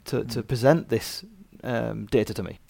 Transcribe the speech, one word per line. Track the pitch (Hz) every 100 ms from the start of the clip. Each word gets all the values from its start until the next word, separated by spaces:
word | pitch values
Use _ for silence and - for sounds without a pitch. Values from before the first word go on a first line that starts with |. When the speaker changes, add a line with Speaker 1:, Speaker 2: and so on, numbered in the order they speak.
| -
Speaker 1:
to, | 131
to | 123 113
Speaker 2:
Mm. | 110
Speaker 1:
present | 127 131 160 -
this, | 110 - - 202 - - -
um, | - 117 117 110 104
data | 123 107 107
to |
me? | 92 - -